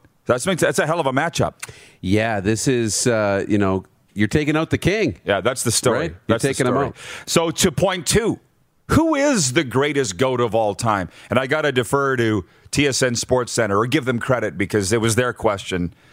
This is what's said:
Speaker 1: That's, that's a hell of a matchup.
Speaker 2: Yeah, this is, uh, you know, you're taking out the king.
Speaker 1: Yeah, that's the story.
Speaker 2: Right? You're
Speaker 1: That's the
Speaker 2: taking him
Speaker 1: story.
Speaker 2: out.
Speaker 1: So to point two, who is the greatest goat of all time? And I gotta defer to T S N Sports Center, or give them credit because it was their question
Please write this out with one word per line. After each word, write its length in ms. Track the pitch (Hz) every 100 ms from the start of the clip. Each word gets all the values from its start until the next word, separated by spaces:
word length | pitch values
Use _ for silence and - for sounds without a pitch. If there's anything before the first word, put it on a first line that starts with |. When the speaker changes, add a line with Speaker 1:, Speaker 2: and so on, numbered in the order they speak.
| _ _ -
Speaker 1:
That's, 180 | 123 190
that's 340 | 175 143 151
a 60 | 151
hell 140 | 170
of 60 | 165
a 80 |
matchup. 400 | 139 165 - 92 - - - - _
Speaker 2:
Yeah, 380 | 92 104 113 104
this 260 | 95 110 143
is, 400 | 123 113 - 127
uh, 380 | 113 104 98 -
you 100 | 104
know, 280 | 98 95 - _ _
you're 140 | - 104
taking 300 | 151 151 151
out 140 | 160
the 60 | 131
king. 400 | 165 208 170 87 -
Speaker 1:
Yeah, 160 | 98
that's 220 | 101 131
the 80 | 120
story. 280 | - 127 117
Speaker 2:
Right? 100 | 165
You're 100 | 82 -
Speaker 1:
That's 140 | 113
the 60 | 139
Speaker 2:
taking 160 | 131 127
him 60 |
Speaker 1:
story. 140 | 127 110
Speaker 2:
out. 80 | - - - -
Speaker 1:
So 240 | 170 170
to 200 | - 190
point 360 | - 190 185 143
two, 320 | 202 226 - _ _ _ _ -
who 240 | - 320 294
is 380 | 294 240 131
the 100 | 131
greatest 540 | 139 127 147 139 123 90
goat 240 | 131 123
of 140 | 120 113
all 180 | 107
time? 360 | 95 117 101 85 - -
And 80 | 117
I 80 | 131
gotta 260 | 156 147
defer 440 | 127 117 139 139 131
to 260 | 113 107 - _ -
T 160 | - 143
S 160 | 120
N 120 | 127 117
Sports 360 | - 127 120
Center, 260 | - 110 98
or 80 | 123
give 200 | 156 123
them 120 | 120
credit 380 | - 123 107 87
because 340 | 98 107 92
it 80 | 113
was 140 | 113 107
their 180 | 123
question 600 | - 110 98 - 90 87 - _